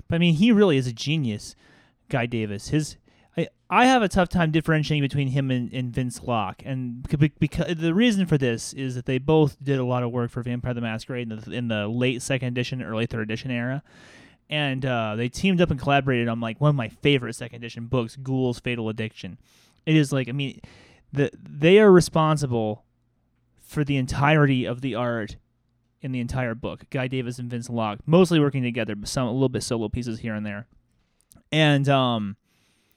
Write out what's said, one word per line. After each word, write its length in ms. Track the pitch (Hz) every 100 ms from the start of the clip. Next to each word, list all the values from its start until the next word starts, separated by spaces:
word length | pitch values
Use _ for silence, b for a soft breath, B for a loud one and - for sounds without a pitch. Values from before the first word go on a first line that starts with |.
| B
But, 80 | 165
I 20 |
mean, 160 | 175
he 160 | 156 233
really 280 | 208 202 139
is 100 | 127
a 40 |
genius, 600 | 113 135 160 123 104 - - b b b b -
Guy 160 | 131 120
Davis. 420 | 120 107 101 -
His, 280 | 151 151 - b b b -
I, 120 | 165 _ -
I 160 | 196
have 160 | 254 254
a 80 | 196
tough 220 | 196 175
time 200 | 180 160
differentiating 520 | 160 151 156 147 151
between 260 | 139 143 135
him 220 | 139 135
and, 200 | 127 120
and 180 | 131 127
Vince 300 | 120 127 113
Locke. 400 | - 117 95 -
And 380 | - 131 127 120
bec-, 160 | 127 151
bec-, 180 | 151 -
beca-, 400 | 151 - 165 165
the 140 | 165
reason 320 | 170 247 196
for 140 | 185 151
this 340 | 131 117 -
is 220 | - 131
that 100 | 127
they 140 | 123 131
both 440 | 139 160 151 -
did 160 | 139 135
a 60 |
lot 180 | 123 123
of 80 | 120
work 200 | 123 120
for 120 | 127
Vampire 300 | 120 123 123
the 80 | 120
Masquerade 500 | 117 110 - 123 117
in 80 | 107
the, 120 | 113
in 160 | 113 120
the 180 | 107 104
late 360 | 120 127 123
second 260 | - 131 127
edition, 340 | 123 120 131
early 220 | 98 110
third 160 | 117 117
edition 300 | 110 113 131
era. 320 | 120 120 135 - B B B B B -
And, 380 | 151 143 131 131
uh, 300 | 120 110 107
they 120 | 123
teamed 320 | - 196 175
up 100 | 175
and 80 | 143
collaborated 480 | 131 120 127 123 117
on, 120 | 113
like, 180 | 113 110
one 80 | 147
of 40 | 143
my 120 | 110
favorite 460 | - 147 139 120
second 220 | 113 120 120
edition 280 | 120 117 117
books, 280 | 127 113 -
Ghoul's 420 | 131 131 127 120
Fatal 300 | 127 120 110
Addiction. 480 | 110 110 - 92 - b b b b
It 100 | - 156
is, 160 | 139
like, 160 | 139 120
I 40 |
mean, 280 | 120 139 - - B B B _
the, 180 | 135 139 -
they 400 | - 147 156 202
are 140 | 214
responsible 920 | 180 160 165 156 151 135 120 107 107 _ _ _ _ _ _ _ _
for 260 | - -
the 120 | 143 139
entirety 680 | 127 - 143 156 143 127
of 160 | 110 123
the 140 | 131
art 420 | 110 123 117 104 - _ _ _ _ _ _
in 100 | 139
the 80 | 127
entire 340 | 120 131 123
book. 300 | 113 104 85 -
Guy 180 | 135 127
Davis 300 | 131 123 123
and 100 | 120
Vince 180 | 120 117
Locke, 280 | 117 110 104 -
mostly 320 | 170 180 165
working 220 | 143 135
together, 320 | 123 117 110
but 140 | 104 104
some, 180 | - 123
a 40 |
little 160 | 127 131
bit 140 | 113
solo 260 | - 117 107
pieces 300 | 127 120 110
here 140 | 113
and 100 | 107
there. 220 | 107 101 113 _ _ _ _ _ _ _ -
And, 380 | 151 151 143 139
um, 480 | 135 127 113 104 101 _ b b b b